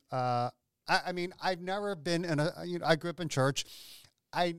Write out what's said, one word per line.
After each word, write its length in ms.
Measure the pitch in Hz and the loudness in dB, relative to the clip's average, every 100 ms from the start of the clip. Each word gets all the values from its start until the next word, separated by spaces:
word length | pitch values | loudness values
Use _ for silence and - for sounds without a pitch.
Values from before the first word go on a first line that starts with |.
| - | -6
uh, 380 | 127 123 120 120 - _ _ - | -2 2 2 0 -4 _ _ 2
I, 140 | 180 156 | 2 2
I 40 | |
mean, 200 | 180 180 - | -4 -4 -2
I've 200 | 180 175 | -2 -2
never 340 | 180 202 208 175 | -2 -2 -2 -4
been 300 | 170 170 175 | 0 0 2
in 140 | 147 | 2
a, 100 | 160 160 175 | 0 -2 -6
you 140 | 175 | 0
know, 60 | 165 | 4
I 120 | 165 | 4
grew 120 | 170 | 2
up 100 | 165 | -4
in 80 | 160 | -2
church. 340 | 139 131 135 - - - - - _ - | 2 2 2 -4 -10 -18 -20 -20 _ -6
I, 240 | 165 175 | 0 0